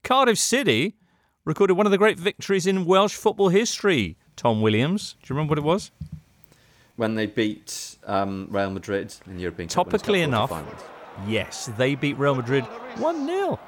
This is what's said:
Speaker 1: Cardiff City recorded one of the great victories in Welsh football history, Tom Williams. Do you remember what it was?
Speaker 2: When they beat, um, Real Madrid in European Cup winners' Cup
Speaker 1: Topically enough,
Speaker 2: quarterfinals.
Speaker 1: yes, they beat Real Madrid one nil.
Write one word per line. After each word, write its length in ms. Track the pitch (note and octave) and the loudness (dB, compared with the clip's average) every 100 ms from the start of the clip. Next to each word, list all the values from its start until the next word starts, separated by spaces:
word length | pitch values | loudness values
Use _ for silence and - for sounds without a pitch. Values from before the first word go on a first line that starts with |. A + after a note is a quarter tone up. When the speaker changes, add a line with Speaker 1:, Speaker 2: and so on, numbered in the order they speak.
| - | 2
Speaker 1:
Cardiff 320 | C4 B3 G3+ | 4 4 4
City 560 | - B3+ G#3+ A2+ F3+ - _ _ _ _ | 2 2 4 2 0 -6 _ _ _ _
recorded 300 | - D#3 G3 | -6 2 4
one 120 | F3+ | 4
of 60 | G#3 | 4
the 60 | G3 | 4
great 200 | G#3+ G3+ | 4 2
victories 480 | F3+ - - G3 | -4 -6 -2 0
in 200 | F3 F#3+ | 0 0
Welsh 280 | E3+ F#3+ G3+ | 4 4 4
football 360 | - A3 - G3 | 0 -2 2 4
history, 680 | F#3+ A#3+ - G3+ D3+ F#2 - _ - | 4 2 0 2 2 0 -6 _ -2
Tom 240 | A#2+ A2 | 0 4
Williams. 560 | A2 G#2+ C#3+ G3+ - - | 4 4 2 -2 -6 -16
Do 60 | - | -8
you 80 | |
remember 160 | C3+ D3+ | -6 -2
what 60 | D3 | 0
it 80 | |
was? 260 | D3 F#3+ - _ - - _ _ _ _ _ _ _ | 2 0 -2 _ -16 -16 _ _ _ _ _ _ _
Speaker 2:
When 200 | - A2 | -4 -2
they 100 | A2 | 0
beat, 720 | G#2+ A#2+ A2 G#2 - - - - | -2 0 -2 -2 -12 -12 -12 -14
um, 420 | - G2 G2 F#2+ F#2 | -2 -2 0 -4 -4
Real 200 | G2 G2 | -2 -2
Madrid 420 | F#2+ F#2+ G2 G2+ - | -4 -4 -4 -4 -14
in 120 | F#2 F2+ | -14 -8
European 300 | F2+ E2 E2 | -8 -6 -4
Cup 200 | - F3+ | -2 0
winners' 140 | G#3 | -2
Cup 60 | - | 0
Speaker 1:
Topically 140 | G3 | 0
enough, 260 | D#3 A2+ A#2 | 2 0 0
Speaker 2:
quarterfinals. 340 | E2 C#2+ - - - - - G2 | -4 -10 -16 -18 -20 -18 -12 -4
Speaker 1:
yes, 420 | G#2+ F#2 - - G#2+ | -4 -4 -10 -10 -2
they 180 | C3 | 0
beat 220 | C#3+ D3 A#2+ | 0 -4 0
Real 180 | C#3+ | 0
Madrid 280 | C3 A#2+ C3+ - - - | 0 0 -2 -2 -12 -12
one 300 | - D4+ E4 | -4 -2 -2
nil. 340 | C#4 F#4 F#4+ - | -2 -2 -2 -4